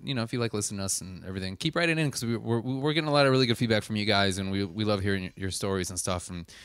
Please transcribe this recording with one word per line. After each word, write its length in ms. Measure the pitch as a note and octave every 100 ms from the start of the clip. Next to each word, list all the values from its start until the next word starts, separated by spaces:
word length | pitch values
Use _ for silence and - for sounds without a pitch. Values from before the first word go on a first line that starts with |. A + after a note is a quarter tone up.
you 120 | C3+
know, 80 | C3
if 100 | A2+
you 60 | B2
like 160 | A#2
listening 240 | G#2 G2+ G2+
to 60 | G2
us 160 | -
and 200 | F#2 F2+ F2
everything, 280 | F#2+ F#2+ F#2+
keep 180 | E3 E3
writing 220 | E3+ D#3+
in 120 | D3+
'cause 140 | -
we, 100 | A#2 A#2
we're, 220 | A2+ A#2
we're 340 | B2 C3 C#3+
getting 140 | D3+ D#3
a 20 |
lot 140 | C#3+ C#3
of 60 |
really 120 | C3
good 140 | B2+ A2+
feedback 240 | A#2+ A2
from 140 | - A2
you 100 | G#2
guys, 320 | G2+ G2 F#2+
and 120 | F#2+
we, 140 | G2
we 200 | G2 F#2 G#2+
love 160 | G#2
hearing 220 | G2 G2
y-, 80 | F#2 -
your 140 | F#2+
stories 400 | - G2+ F#2+ F2+
and 80 | F#2
stuff. 300 | - F2+ -
And, 200 | F2+ E2 -